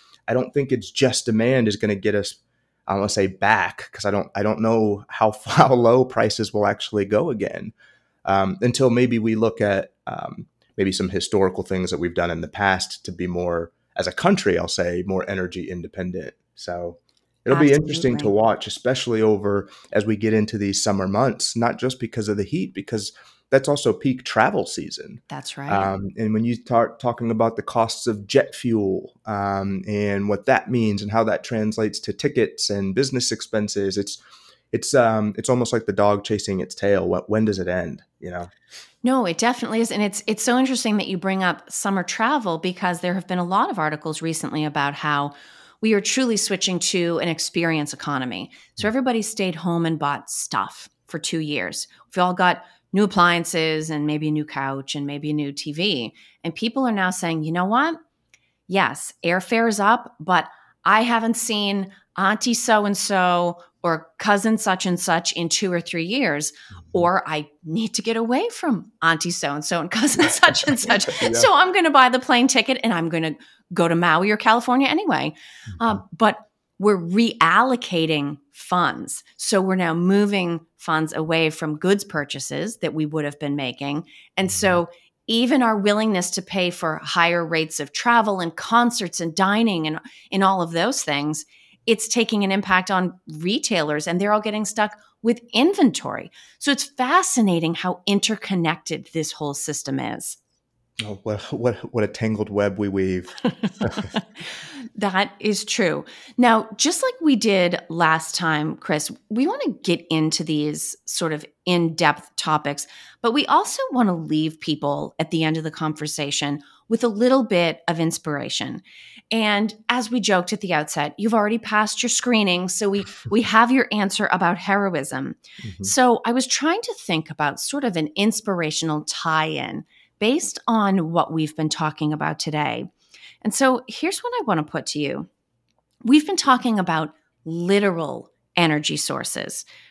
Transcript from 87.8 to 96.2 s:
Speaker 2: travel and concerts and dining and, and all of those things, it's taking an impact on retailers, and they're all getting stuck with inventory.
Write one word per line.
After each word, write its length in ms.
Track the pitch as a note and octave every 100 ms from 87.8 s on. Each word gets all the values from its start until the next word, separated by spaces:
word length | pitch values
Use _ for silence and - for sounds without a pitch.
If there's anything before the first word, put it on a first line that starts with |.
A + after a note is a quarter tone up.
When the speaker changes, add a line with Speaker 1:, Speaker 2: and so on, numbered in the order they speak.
| C#3+
Speaker 2:
travel 480 | - A#3+ A#3+ G#3+ F#3+
and 140 | E3+ -
concerts 640 | - A#3 A#3+ A#3 F3+ -
and 120 | E3+
dining 520 | D#3 F#3+ G#3 A3+ F3+ D#3
and, 140 | D#3 - - -
and 100 | F#3+
all 180 | F#3+ F#3+
of 120 | E3+
those 320 | E3 G3 C#4
things, 420 | - C#3+ D3 D3+ - _ _ _ -
it's 220 | A3 -
taking 340 | B3 A3+ G#3+
an 80 | G3
impact 380 | F#3+ G3 F#3 F#3
on 280 | F#3+ F3+ - -
retailers, 800 | D#3 E3+ A#3 - F#3+ D3+ D3+ D#3
and 120 | F3
they're 120 | G3+
all 80 | G#3+
getting 240 | G#3+ G#3
stuck 340 | G#3 - G#3 - _ _
with 180 | A3+ A#3+ -
inventory. 800 | G#3+ D4 G4+ C#4+ - - -